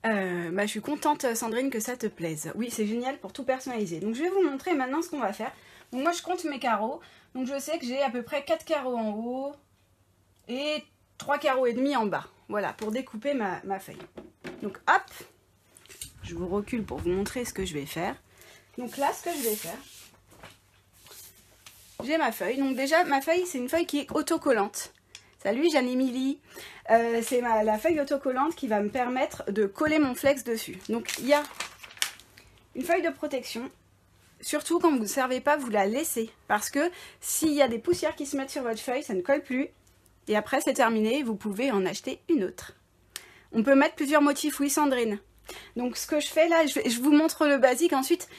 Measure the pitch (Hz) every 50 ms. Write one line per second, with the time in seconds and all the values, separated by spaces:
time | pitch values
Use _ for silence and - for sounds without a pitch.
0 | - 226 220 202 190 185 180 175 170 165 170 190 202 208 - 214 - - 302 294
1 | - 311 294 294 - 254 233 226 247 226 220 233 262 277 262 226 214 - 247 254
2 | - 214 - - 165 165 160 156 - 165 - - 233 240 - - 214 208 220 240
3 | 247 254 277 - - 196 - - 262 247 262 254 - 269 247 226 208 175 170 156
4 | 170 208 226 247 311 359 370 392 370 302 277 269 - 370 349 285 262 254 269 311
5 | 339 359 - 285 240 196 208 - 214 262 - - - - - - - _ - 247
6 | 269 330 349 339 - - 359 359 359 311 285 247 269 247 220 202 208 226 285 330
7 | - - - - _ _ _ 254 262 247 277 277 269 - 311 330 269 240 247 269
8 | 285 262 226 247 226 - 302 285 285 - 330 320 - - 320 294 262 254 247 233
9 | 226 214 208 214 226 240 247 262 269 285 294 - _ _ _ _ _ _ _ _
10 | _ _ _ _ _ _ _ _ _ - 240 262 285 302 302 302 302 _ _ _
11 | _ _ _ _ - - 285 294 302 294 262 254 262 240 233 240 262 285 285 247
12 | 220 208 170 143 - - _ _ _ _ - 208 196 147 - - 214 214 214 254
13 | 262 - - 214 - 285 285 262 214 190 175 156 - 196 196 196 - - - -
14 | - - _ - - - _ _ _ - - - - 208 196 - _ - 320 381
15 | - - - - - - _ _ _ _ _ _ _ _ _ - _ - - -
16 | - - - - - - 170 170 180 180 180 208 208 - - 233 208 - 120 147
17 | - 170 180 190 202 208 - 254 247 233 - - 190 185 156 147 139 151 - 170
18 | 170 208 269 - _ _ _ - - - - - _ _ _ - 247 233 - 262
19 | 277 302 427 - - 349 349 294 254 226 214 214 - 165 175 269 - - - -
20 | - - _ _ _ _ - - - - - _ _ _ _ _ _ _ _ -
21 | - - - - - - - - _ _ _ _ _ - - - - - - -
22 | - 240 311 330 311 240 220 - 190 180 254 269 277 269 262 226 269 277 320 330
23 | 359 - 285 269 269 330 330 359 359 349 - 262 240 254 - 330 349 339 - 285
24 | - - - 311 302 - 339 320 - 302 254 214 196 208 - - - - _ _
25 | _ _ _ - _ - _ _ - - 220 247 311 349 311 277 254 247 254 254
26 | 262 262 240 262 262 269 285 - _ - - - - - - - - - 220 226
27 | 233 233 233 233 226 - 269 247 240 240 226 220 214 214 214 214 - 320 349 302
28 | 277 277 302 277 - 277 254 254 269 320 339 - - 233 214 208 202 208 - 262
29 | 247 240 254 262 277 302 - - - - 202 214 214 196 - - 311 311 311 311
30 | 302 262 247 254 - 277 285 269 - 240 226 220 - - - 185 - - 214 233
31 | 226 - - - 262 247 285 294 294 - - - - - - - - - - -
32 | - - - - - _ - - - - - - _ _ _ - 254 - 339 381
33 | 320 330 - - - 294 285 254 233 - - 226 240 - - _ _ _ _ _
34 | _ _ _ _ _ _ _ _ - - - 302 294 - 330 339 - 339 294 254
35 | 214 202 - 269 254 240 254 262 269 285 294 302 269 240 208 208 190 196 220 269
36 | 330 - - 240 226 220 - _ _ _ 208 214 - - - 285 302 359 349 -
37 | - - - _ - - - - - 320 294 285 277 247 226 226 - - 349 -
38 | - 302 302 - 302 269 - 277 269 269 - 294 254 233 226 220 - - 247 269
39 | 294 - 220 185 175 - 277 294 277 - 254 254 285 359 - _ _ _ _ _
40 | _ _ _ _ _ - 214 208 208 - - 269 - 294 269 - 254 226 226 220
41 | 214 220 240 294 294 233 220 196 - 214 196 190 254 277 233 196 185 180 180 -
42 | - 254 277 - _ - 339 277 190 - - - - - - _ _ _ _ _
43 | _ _ _ - - - - - _ _ - 226 214 262 277 269 285 320 - -
44 | 311 269 302 302 285 294 285 277 - 302 285 - 277 285 277 320 302 285 262 247
45 | 233 226 202 202 - _ _ _ _ - - - - - - 233 247 247 226 -
46 | - - 320 294 294 - - 320 320 339 330 330 320 285 - 277 - 254 226 233
47 | 254 294 294 294 311 320 - - 320 294 285 269 247 262 247 - 330 349 294 262
48 | 269 - 339 349 - - -